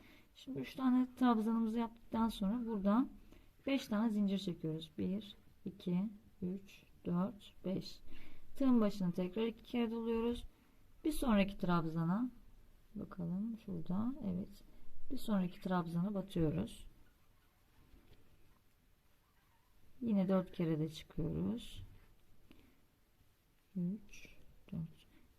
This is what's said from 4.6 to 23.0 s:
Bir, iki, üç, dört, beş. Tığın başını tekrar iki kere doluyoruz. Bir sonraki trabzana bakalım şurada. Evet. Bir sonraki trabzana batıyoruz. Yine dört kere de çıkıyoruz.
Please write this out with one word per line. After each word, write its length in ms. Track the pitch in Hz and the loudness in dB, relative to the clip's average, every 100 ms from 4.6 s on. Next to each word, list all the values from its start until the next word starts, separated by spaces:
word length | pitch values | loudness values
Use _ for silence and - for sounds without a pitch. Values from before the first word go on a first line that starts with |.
| 160 160 160 - | -4 -4 -6 -4
Bir, 400 | 185 196 - - - - | -2 -2 -6 -16 -20 -14
iki, 440 | 196 - 185 180 214 - - - | -12 -8 -2 0 -2 -6 -18 -8
üç, 440 | 180 196 - - - - | -6 -6 -10 -20 -20 -10
dört, 500 | 185 175 202 - - - | -2 0 0 -4 -18 -10
beş. 360 | 180 190 - - - - - - - | -6 -6 -6 -8 -4 -2 -2 -4 -4
Tığın 260 | - 269 240 | 2 6 6
başını 300 | 208 202 175 | 6 2 0
tekrar 320 | 180 180 220 | 0 -2 -2
iki 200 | 226 226 | -2 -4
kere 280 | - 247 233 | -4 -2 0
doluyoruz. 560 | 226 226 226 233 240 - - - - - - | -2 0 0 0 -2 -8 -16 -20 -20 -20 -4
Bir 80 | 320 | -2
sonraki 460 | 302 269 208 196 - | 2 4 4 4 0
trabzana 720 | 175 175 165 160 165 202 254 - - - - - - | 2 2 2 0 0 0 -2 -6 -20 -20 -20 -20 -14
bakalım 640 | 208 - 190 170 185 226 220 | -12 -10 -6 -4 -2 -4 -6
şurada. 580 | 202 175 156 185 240 294 | -6 -6 -2 0 -2 -2
Evet. 380 | 208 180 196 - - - - - - | -4 -4 -6 -12 -18 -8 -2 2 2
Bir 60 | 262 | 2
sonraki 440 | - 202 180 - | 2 2 2 -2
trabzana 520 | 185 180 170 170 196 | 0 0 2 0 0
batıyoruz. 720 | 202 - 175 156 170 226 - - - - - - - _ _ _ - - - - - - - - - _ _ _ _ _ _ _ _ _ _ _ - - - | 0 -2 2 2 2 -2 -8 -16 -18 -20 -20 -20 -20 _ _ _ -20 -20 -20 -20 -20 -20 -20 -20 -20 _ _ _ _ _ _ _ _ _ _ _ -20 -20 -6
Yine 260 | 233 202 185 | 0 2 4
dört 240 | 190 180 | 4 2
kere 280 | - 165 156 | 0 0 2
de 120 | 156 | -2
çıkıyoruz. 920 | - - - - 156 190 240 - - - - - - - - - - - _ _ _ | -6 -10 -4 -2 0 -2 -4 -8 -12 -14 -18 -20 -20 -20 -20 -20 -20 -20 _ _ _